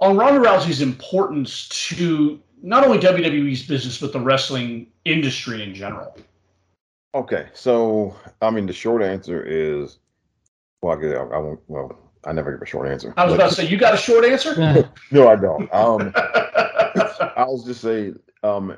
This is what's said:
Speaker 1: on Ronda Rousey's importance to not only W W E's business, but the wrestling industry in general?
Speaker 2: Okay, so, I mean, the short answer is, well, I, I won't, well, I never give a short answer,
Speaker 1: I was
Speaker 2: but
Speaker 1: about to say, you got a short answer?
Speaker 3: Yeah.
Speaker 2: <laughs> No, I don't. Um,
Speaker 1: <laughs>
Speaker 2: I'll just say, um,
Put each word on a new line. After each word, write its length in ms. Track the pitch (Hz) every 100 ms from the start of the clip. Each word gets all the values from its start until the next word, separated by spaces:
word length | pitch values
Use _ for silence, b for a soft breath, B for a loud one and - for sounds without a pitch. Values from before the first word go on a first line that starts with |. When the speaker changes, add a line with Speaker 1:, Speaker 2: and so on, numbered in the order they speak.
Speaker 1:
on 160 | 190 196
Ronda 240 | 262 285
Rousey's 420 | 226 190 165 139
importance 840 | 135 127 - 185 196 151 127 - - - -
to 500 | 170 175 156 151 151 _ _
not 240 | 180 247
only 140 | 269 208
W 240 | 185 175
W 220 | 165 147
E's 200 | 143 131
business, 360 | - 135 123 -
but 120 | 139
the 60 | 131
wrestling 680 | 123 131 - 131 120 117 - _
industry 580 | 165 156 139 - 127 113
in 120 | 101
general? 440 | 95 101 - - - - _ _ _ _ _ _ _ _
Speaker 2:
Okay, 320 | 135 - 90 73
so, 640 | - 131 117 113 107 98 95 B -
I 80 | 110
mean, 160 | 113 95
the 60 |
short 280 | 87 110 117
answer 440 | 95 95 85 85
is, 540 | - 80 78 73 67 _ _ _ _ _ _ _ _ -
well, 160 | 87 78
I, 160 | 78
I 240 | 65 62 73
won't, 220 | 76 - -
well, 420 | 73 65 - _ _
I 80 | 76
never 200 | 80 71
give 100 | 67
a 40 | -
short 220 | 64 67
answer, 260 | 67 - -
Speaker 1:
I 80 |
was 80 | 180
Speaker 2:
but 80 | 175
Speaker 1:
about 80 | 185
to 40 |
say, 140 | - 165
you 80 | 196
got 180 | 233
a 40 | -
short 260 | - 226
answer? 300 | 240 269 320 165
Speaker 3:
Yeah. 240 | 156 147 - -
Speaker 2:
<laughs> 120 | -
No, 180 | 139 120
I 80 | 107
don't. 360 | 95 78 -
Um, 400 | 95 117 107 98
Speaker 1:
<laughs> 1200 | - - - - - - - - 190 - - 170 -
Speaker 2:
I'll 260 | 127 131
just 160 | 120 120
say, 320 | 113 110 101 - _ _
um, 320 | 107 101 95